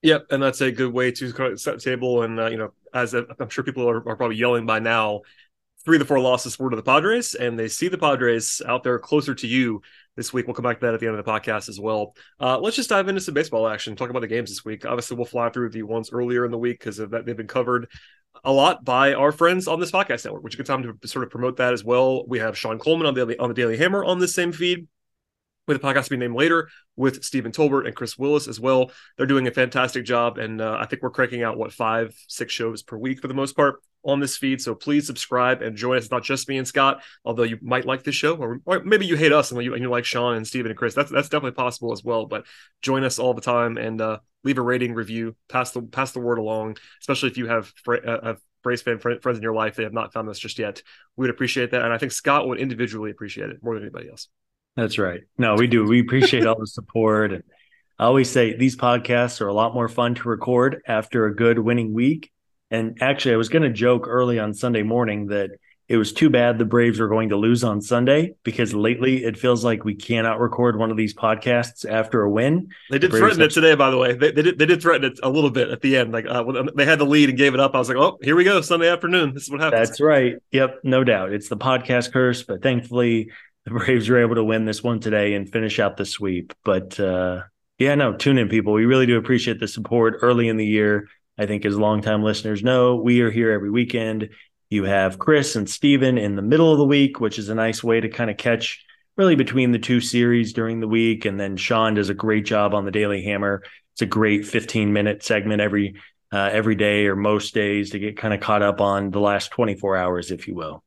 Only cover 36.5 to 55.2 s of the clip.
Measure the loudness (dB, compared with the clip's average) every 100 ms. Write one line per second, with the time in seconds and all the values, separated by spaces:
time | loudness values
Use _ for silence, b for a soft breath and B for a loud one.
36.5 | -6 -4 0 2 0 B B -8 -2 -2
37.5 | -2 -4 -2 -2 -6 -4 -2 -2 -2 -6
38.5 | -8 -4 -4 2 0 2 2 4 4 2
39.5 | -4 -6 -6 -4 -4 -2 -2 -2 -2 -6
40.5 | -6 -6 -4 -4 -2 -2 -2 -2 -2 -4
41.5 | -4 -6 -4 -8 -8 -4 -4 -4 -10 -10
42.5 | b b _ -4 -2 -2 -2 -2 -2 0
43.5 | 0 0 -2 -8 -6 -6 -6 _ _ -4
44.5 | -2 0 -2 -2 -6 -8 -8 -8 -10 _
45.5 | -4 -4 -8 -10 -6 -6 -4 -4 -2 -2
46.5 | -6 -6 -12 B B -6 -2 -2 -4 -2
47.5 | -2 -4 _ -4 -4 -2 -6 -6 -10 _
48.5 | _ -4 -4 -2 -4 -4 -4 -4 -4 -2
49.5 | -2 -4 -4 -6 -6 -8 -8 -10 -10 -12
50.5 | -8 -8 -8 -18 b b -6 -4 -2 -4
51.5 | -2 -2 -2 0 -2 -4 -4 0 0 0
52.5 | -4 -6 -4 -6 -6 -10 -10 -14 -10 -12
53.5 | -10 -8 -8 -10 -14 -18 -18 -20 _ _
54.5 | _ _ -4 -4 -2 -4 -4